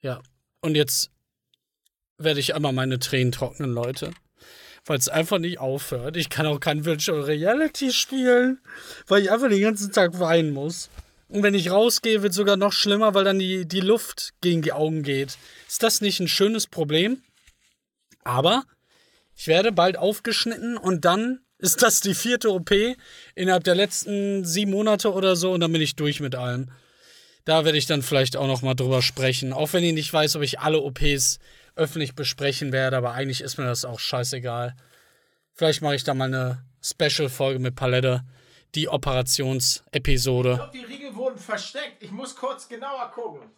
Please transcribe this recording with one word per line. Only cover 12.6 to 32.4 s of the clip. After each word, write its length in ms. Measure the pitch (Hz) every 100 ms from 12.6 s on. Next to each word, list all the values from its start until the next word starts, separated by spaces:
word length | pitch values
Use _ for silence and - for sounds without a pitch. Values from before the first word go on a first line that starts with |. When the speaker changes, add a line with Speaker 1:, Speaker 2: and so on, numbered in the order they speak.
| 202
Speaker 1:
schlimmer, 400 | - 208 202 220
weil 120 | 196
dann 160 | 196 190
die, 280 | 185 185 175
die 120 | 180
Luft 520 | 185 226 - - - _
gegen 220 | 180 170
die 100 | 156
Augen 300 | 143 156 160
geht. 340 | 143 139 135 - - - -
Ist 140 | -
das 180 | 226 226
nicht 180 | 208 -
ein 100 | 175
schönes 380 | - 202 220 -
Problem? 560 | - 151 151 190 262 _ _ _ _ _ _ _ _ _ _
Aber 400 | - 123 151 233 262 _ _ _ _ _ _ -
ich 120 | -
werde 220 | 160 214
bald 280 | 185 175 185
aufgeschnitten 800 | 180 214 - 220 233 226 233 233
und 260 | 185 180
dann 380 | 160 185 233 254 _ _
ist 180 | 185 -
das 200 | 233 -
die 140 | 196
vierte 380 | 180 233 247 226
O 80 | 185
P 360 | 170 196 226 254 - - -
innerhalb 300 | - 185 180
der 120 | 170 175
letzten 680 | 202 - - 202 202 196
sieben 280 | 180 165 208
Monate 400 | 196 214 208 220
oder 240 | 190 190 185
so 160 | 180
und 80 | 185
dann 120 | 170
bin 80 | 165
ich 160 | 156 -
durch 240 | 151 147
mit 140 | 143
allem. 360 | 127 123 123 131 - _ _ _ - _ _
Da 200 | - 160
werde 140 | 156 151
ich 80 | 135
dann 160 | 151
vielleicht 340 | 131 143 131 127
auch 100 | 139
noch 160 | 131
mal 120 | 131
drüber 260 | 127 127 131
sprechen, 520 | 127 - 131 127 131
auch 200 | 131 151
wenn 120 | 180
ich 100 | 175
nicht 180 | 160 147
weiß, 240 | 160 151 151
ob 60 |
ich 180 | 143 -
alle 200 | 156 156
O 100 | 143
Ps 480 | 123 147 143 131 - - - _
öffentlich 400 | - 156 165 143
besprechen 580 | - 135 -